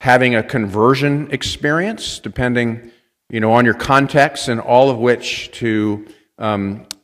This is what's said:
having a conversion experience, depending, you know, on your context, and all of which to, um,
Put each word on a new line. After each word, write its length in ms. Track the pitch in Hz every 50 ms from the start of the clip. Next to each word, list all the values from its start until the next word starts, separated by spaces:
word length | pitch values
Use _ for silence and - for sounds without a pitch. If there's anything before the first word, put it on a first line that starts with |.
having 340 | - 131 123 127 127 123 120
a 80 | 113 110
conversion 840 | - - 131 110 101 92 107 110 127 135 131 139 143 143 147 151 -
experience, 880 | 143 131 - - - - 143 147 151 160 180 208 226 208 - - - -
depending, 720 | - - - - 127 123 120 120 120 117 113 117 117 - _ _ _ _ _ _ _ -
you 100 | - 113
know, 120 | 110 110
on 140 | 110 120 120
your 80 | 120 104
context, 720 | - - - 135 139 139 135 - 147 139 156 - - -
and 140 | - 120 113
all 280 | - - 120 123 135 135
of 80 | 127
which 540 | 113 117 123 120 113 - - - - - -
to, 540 | - - 120 117 110 107 107 107 104 104 107 - - _ _ _ _
um, 480 | - 113 107 107 101 98 98 98 107 - - - _